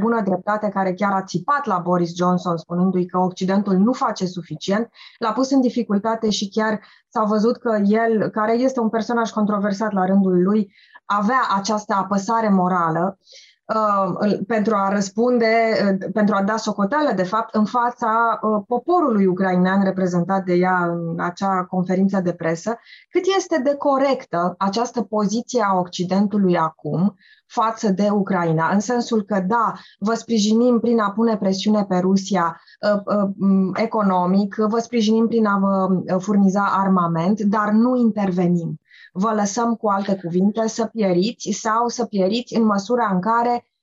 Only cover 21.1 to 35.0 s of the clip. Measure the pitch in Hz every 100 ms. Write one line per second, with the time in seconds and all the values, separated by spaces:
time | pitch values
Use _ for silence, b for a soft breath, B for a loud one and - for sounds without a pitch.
21.1 | 170 175 175 196 185 185 185 180 190 196
22.1 | 202 175 170 165 165 214 233 B B B
23.1 | 359 370 392 381 320 262 285 294 262 269
24.1 | 262 - 170 180 - 196 214 247 240 202
25.1 | 214 196 226 - 247 202 185 175 - 180
26.1 | 190 208 208 190 175 160 - 151 151 208
27.1 | - b b b - 220 226 214 185 208
28.1 | 208 185 180 170 160 165 202 214 240 233
29.1 | 220 208 202 185 233 208 - B B 202
30.1 | 226 - 226 208 226 247 233 233 226 202
31.1 | 202 226 208 196 190 214 214 202 180 185
32.1 | 196 - 190 170 - B B 208 202 196
33.1 | 208 196 196 196 190 185 190 226 220 202
34.1 | 185 180 196 202 214 214 233 226 240